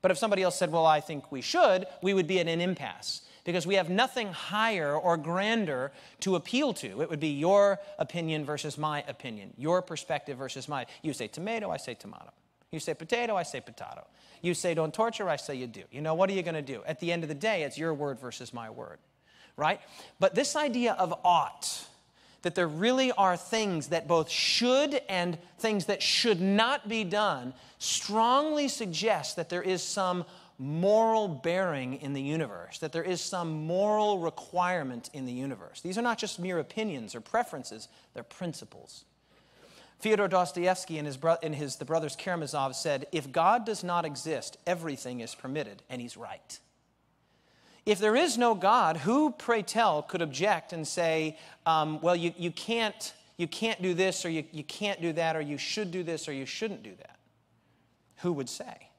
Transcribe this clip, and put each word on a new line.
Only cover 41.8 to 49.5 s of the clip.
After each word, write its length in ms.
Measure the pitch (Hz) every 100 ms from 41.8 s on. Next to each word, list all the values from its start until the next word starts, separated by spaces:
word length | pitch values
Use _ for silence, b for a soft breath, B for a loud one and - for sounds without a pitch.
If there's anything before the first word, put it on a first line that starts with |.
| 139
Brothers 300 | 165 156 -
Karamazov, 600 | 196 175 147 151 135 123
said, 320 | 160 139 151
"If 200 | 208 135
God 340 | 147 170 233 220
does 180 | 208
not 220 | 180 175 165
exist, 520 | 135 160 139 - - -
everything 540 | 180 165 135 127 123
is 120 | 113
permitted," 480 | - 131 147 123 101 _
and 120 | 123
he's 160 | 120 101
right. 420 | 95 95 _ - _ _ _ _ _ _ b b b b b b -
If 140 | 202
there 160 | 214 233
is 220 | 339 226
no 160 | 240
God, 440 | 202 190 240 175 160
who, 340 | 147 262 302
pray 320 | - -